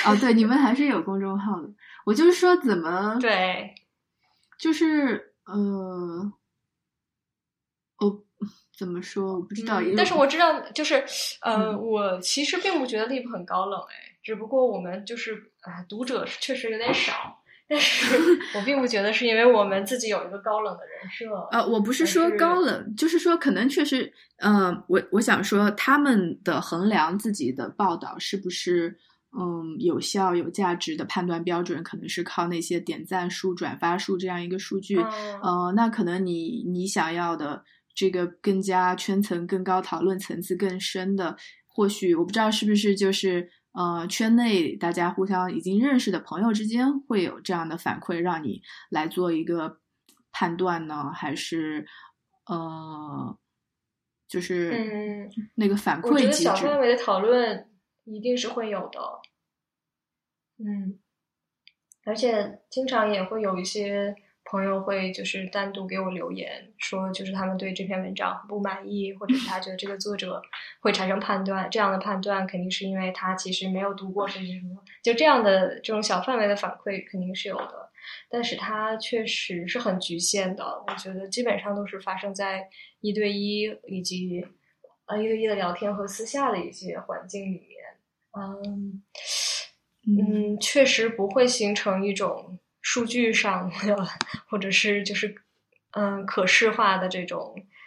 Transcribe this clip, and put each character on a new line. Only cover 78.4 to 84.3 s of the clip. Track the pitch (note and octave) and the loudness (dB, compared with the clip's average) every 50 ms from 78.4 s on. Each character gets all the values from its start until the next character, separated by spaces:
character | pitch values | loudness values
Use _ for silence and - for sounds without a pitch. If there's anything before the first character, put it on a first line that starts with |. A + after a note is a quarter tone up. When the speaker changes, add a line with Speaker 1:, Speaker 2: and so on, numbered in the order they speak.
| A#3 | -4
Speaker 2:
是 | - - | -4 -4
它 | - F#3+ A3 A3 G#3+ G#3+ A3 A3 A3 | -6 -6 -6 -4 -2 -2 -2 -4 -4
确 | - - - A#3 A3 | -4 -2 -2 -2 -2
实 | G#3 - - - - G3 F3 E3+ F3+ | -2 -4 -4 -4 -4 -6 -6 -4 -4
是 | - B3 | -4 -2
很 | A#3+ A3 F#3 F#3 | 0 0 -2 0
局 | F3+ - F3 E3 | -2 -4 -6 -2
限 | F3 - - G3+ F#3+ F#3 F#3+ | -2 0 0 0 0 -2 -2
的， | - - - - - - - | -4 -6 -8 -8 -8 -8 -8
我 | F#3+ | -8
觉 | F#3 - F#3+ F#3+ | -8 -10 -10 -10
得 | F#3 G3 G3 | -10 -10 -8
基 | G3 A#3+ | -4 -2
本 | B3 A#3 G3+ G3 | 0 0 0 -2
上 | F#3+ G3+ G3+ | -2 -4 -4
都 | G3+ G3+ G3 | -4 -6 -8
是 | - F#3+ | -10 -10
发 | - - F#3+ F#3+ | -8 -8 -8 -6
生 | - G3+ G3 | -8 -8 -6
在 | G3 G3 G3 F#3+ F#3+ F#3+ F#3+ _ - - - _ _ | -6 -6 -4 -4 -6 -8 -12 _ -20 -20 -20 _ _
一 | - G#3 | -6 -4
对 | G3+ G#3+ G#3+ G#3 G3+ | -2 0 0 0 0
一 | G3+ G3+ G#3 G#3 G#3 G#3 G#3+ G#3+ - - - | -2 -2 -2 -2 -2 -2 -4 -6 -8 -12 -10
以 | G3 F#3+ F3+ | -8 -6 -6
及， | F#3 F#3 F#3 F3+ F#3 | -6 -6 -4 -6 -4